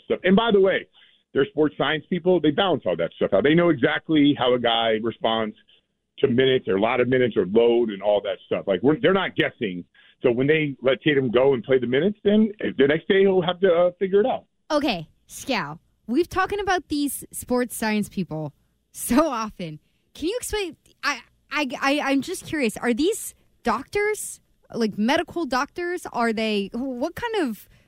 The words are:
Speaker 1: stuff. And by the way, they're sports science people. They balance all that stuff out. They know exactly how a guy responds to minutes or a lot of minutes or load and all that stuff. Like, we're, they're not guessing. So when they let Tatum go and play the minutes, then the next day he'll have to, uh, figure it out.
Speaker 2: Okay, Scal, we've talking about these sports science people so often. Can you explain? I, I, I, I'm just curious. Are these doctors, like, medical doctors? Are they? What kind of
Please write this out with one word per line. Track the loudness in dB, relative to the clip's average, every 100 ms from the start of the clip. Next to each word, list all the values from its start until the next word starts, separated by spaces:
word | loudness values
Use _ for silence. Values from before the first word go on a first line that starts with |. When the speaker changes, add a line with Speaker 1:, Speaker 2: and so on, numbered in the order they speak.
| -4
Speaker 1:
stuff. | -2
And | 2 4
by | 4
the | 4
way, | 4 2 -4 _ _ _ _ -2
they're | 0
sports | 0 0 0
science | -2 -2 -4
people. | -2 2 2
They | 2
balance | 2 0 0 -2
all | -2
that | -4 -2
stuff | 0
out. | 2
They | 4
know | 4 4
exactly | 2 0 -2 0 4 4 4
how | 2 2
a |
guy | 2 0 2 0
responds | -2 -2 -2 0 -2 -8 _ _ _ _ _ -2
to | 0
minutes | 4 4 2 0
or | 0
a |
lot | 2 0
of | 0
minutes | 2 2 0
or | 0
load | 4 4 4 0
and | -2
all | 0 0
that | 0 -6 -4
stuff. | -4 0
Like, | 0
we're, | 2 2
they're | 2
not | 2 0 -2
guessing. | -4 -4 -6 -6 -12 _ _ _
So | 0
when | 2 2
they | 2 0 -2
let | -2 0
Tatum | 2 2 2
go | 4 4
and | 2
play | 2 0
the | 2
minutes, | 0 0 -2
then | 2 2 2 0
the | -6 2 2
next | 2 2
day | 2
he'll | 4 4
have | 0 0
to, | 2
uh, | 4 2 0
figure | 0 2
it | 2
out. | -2 -8 _ -4
Speaker 2:
Okay, | -2 0 -4 -8 _ _
Scal, | -14 -6 -4 -4 -10 _ _ -4
we've | -2 -2
talking | -2 -4 -4
about | -2 -2 -2
these | -4 -4 -6 -12
sports | -16 -4 -2 -2 -4
science | -2 -2 -4
people | -6 -8 -8 -10 -12 _ _ _
so | -14 -2 0 0
often. | -2 -8 -10 -12 -14 _ _ _
Can | -10 -8
you | -6
explain? | -6 -6 -6 -10 _ _
I, | -6 -6 -10 _ _
I, | -6 -4 -4
I, | -2 -2 0
I'm | -2
just | -2 -8 -8
curious. | -4 -4 -2
Are | -4
these | 0 -2 -2 -8 -16 _ _
doctors, | -4 -4 -4 -4 -2 -4 -8 -16 _ _ _
like, | -4 -4 -2
medical | 0 0 -2 -6 -4
doctors? | -4 -4 -6 -6 -6 -8
Are | -4 -2
they? | -2 -2 -2 -4
What | -6 -8 -6 -6 -6
kind | -6 -4 -4
of | -6 -14 _